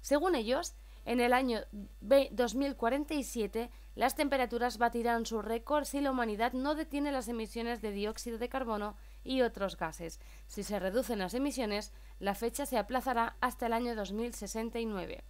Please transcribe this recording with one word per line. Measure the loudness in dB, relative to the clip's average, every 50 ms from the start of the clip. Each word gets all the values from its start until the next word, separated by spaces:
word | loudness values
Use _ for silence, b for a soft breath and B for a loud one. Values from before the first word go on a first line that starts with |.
Según | 4 4 4 6 6 4 4
ellos, | 4 4 2 2 0 0 -4 -10 b b b b b b
en | 0 2 4
el | 6 6 6
año | 6 4 2 0 -2 -2 -6 -10 -12 -12 -12 -14 -12
ve-, | 4 8 8 8 8 6
dos | 2 0 0 2 2
mil | 0 0 0 0
cuarenta | 0 2 2 2 2 0 0 -2
y | -2 -2
siete, | -2 -2 -2 -2 0 -2 -4 -4 -4 B B B B B
las | 2 2 2 4
temperaturas | 2 2 2 4 2 2 2 2 0 0 0 2
batirán | 2 2 2 2 2 2 2 2 2 0
su | 0 -2 -2
récord | -2 -2 -2 -2 0 2 2 2 2
si | 0 0 0
la | 2 2
humanidad | 2 2 0 0 0 0 0 0 0
no | 0 0 0 0
detiene | 0 -2 -2 -2 0 0 0
las | 0 -2 -2
emisiones | -2 -4 -4 -4 -4 -4 -4 -2 -2 -2 -2
de | -4 -4
dióxido | -2 -2 -2 -2 -2 -4 -6 -6 -4
de | -4 -4
carbono | -4 -2 -4 -2 0 0 -2 -2 -4 -6 b b b b b b
y | 0 4 4
otros | 4 4 4 0 -2 -2 0
gases. | -2 -4 -4 -4 -6 -10 -10 -10 B B B B B B
Si | -10 -8 -6 -4
se | -2 -2 0
reducen | 0 2 2 2 2 2 0 0
las | 0 -2 0
emisiones, | 0 0 0 0 0 0 0 0 -2 -4 -6 b b b b b b
la | -2 -2 0
fecha | 0 -2 -2 -2 -2 -4
se | 0 2
aplazará | 0 0 2 0 0 2 2 2 2 2 0 0 0
hasta | 0 0 0 0 0
el | 2 2
año | 2 2 0 -2
dos | -2 -2 -2 -2
mil | -2 -2 -4 -4
sesenta | -6 -8 -4 -4 -4 -4 -2 -2 -2
y | -2
nueve. | -2 -2 -2 -4 -4 -8 -10 -12